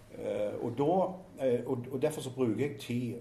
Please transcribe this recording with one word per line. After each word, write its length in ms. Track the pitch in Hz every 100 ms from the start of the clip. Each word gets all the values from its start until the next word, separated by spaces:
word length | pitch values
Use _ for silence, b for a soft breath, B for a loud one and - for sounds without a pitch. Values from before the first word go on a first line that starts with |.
| - -
Eh, 360 | 104 104 104 -
og 100 | 127 113
da, 680 | 147 185 175 - - - 135
eh, 160 | 120 135
og, 200 | 123 120
og 100 | 131
derfor 180 | 147 151
så 80 | 127
bruker 300 | 123 123 104
jeg 180 | 143 -
tid, 360 | - 120 123 -